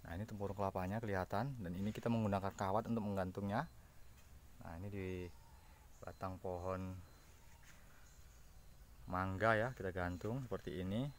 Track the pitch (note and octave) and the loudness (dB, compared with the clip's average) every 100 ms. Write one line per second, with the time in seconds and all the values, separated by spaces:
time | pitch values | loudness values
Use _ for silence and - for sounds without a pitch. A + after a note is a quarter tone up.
0 | - E2+ G#2+ G#2 G2 G2 G2 F#2+ F#2 G#2+ | -4 -4 -2 0 0 4 2 4 2 2
1 | A2+ F#2+ F2+ G2+ C3+ B2 F2 F2 G2+ A2 | 4 2 4 2 2 0 -2 2 0 2
2 | A#2 A#2 G#2+ G2 F#2+ - G2 G2+ A2 A2+ | 2 4 6 6 4 2 4 4 4 2
3 | G2+ G2 F#2 F#2+ G2+ A2 E3 - - - | 4 2 2 0 2 2 0 -8 -16 -14
4 | - - - - - - E2+ E2+ G2 G2+ | -14 -14 -16 -16 -16 -12 -8 -6 -4 -2
5 | F#2 F#2 F2 - - - - - - - | -2 -2 -4 -8 -16 -18 -18 -18 -18 -12
6 | - - F#2+ F#2 F#2+ F2+ F#2 F#2 F#2 F#2 | -10 -4 -4 -2 -2 0 0 0 -2 -4
7 | F2 - - - - - - - - - | -10 -16 -18 -18 -16 -16 -16 -16 -16 -16
8 | - - - - - - - - - - | -16 -16 -16 -16 -16 -16 -16 -16 -16 -14
9 | - F#2 F#2+ F#2+ A2 A2 A#2+ B2+ F#2+ F2+ | -2 2 2 6 6 8 4 0 -2 2
10 | F2 F2+ G#2 B2+ B2 F#2+ - D2+ F#2 G#2+ | 0 0 0 -2 0 -2 -2 -2 2 2
11 | C#3+ | 0